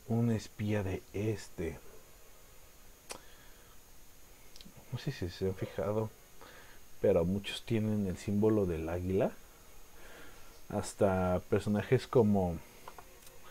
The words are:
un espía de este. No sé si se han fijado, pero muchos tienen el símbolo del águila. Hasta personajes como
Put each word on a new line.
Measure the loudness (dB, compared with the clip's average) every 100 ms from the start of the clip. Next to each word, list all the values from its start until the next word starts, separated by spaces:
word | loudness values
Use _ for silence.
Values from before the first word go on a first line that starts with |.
| -2
un | 2 2
espía | 2 -2 -4 0 0
de | 0 -4 -6
este. | -4 -2 -2 -6 -6 -6 -6 -12 -18 -18 -20 -20 -20 -20 -20 -20 -20 -20 -20 -16 -16 -16 -20 -20 -20 -20 -20 -20 -20 -20 -20 -20 -20 -18 -18 -18 -18 -10
No | -8
sé | -4
si | -4 -4
se | -2 -2
han |
fijado, | -2 -6 -4 -2 0 -2 -6 -20 -18 -18 -18 -18 -18 -16 2
pero | 6 6
muchos | 6 2 -2 -8
tienen | 0 2 2 2 0
el | -2
símbolo | 0 4 6 6 4
del | 0 -2
águila. | -2 2 2 2 0 -16 -20 -20 -18 -16 -16 -16 -16 -16 -16 -16 -16 -6
Hasta | -4 -2 2 4 6 4 2 2
personajes | 0 2 2 4 2 4
como | 4 6 6 2 -2 -8 -18 -18 -16 -18 -20 -20 -18 -16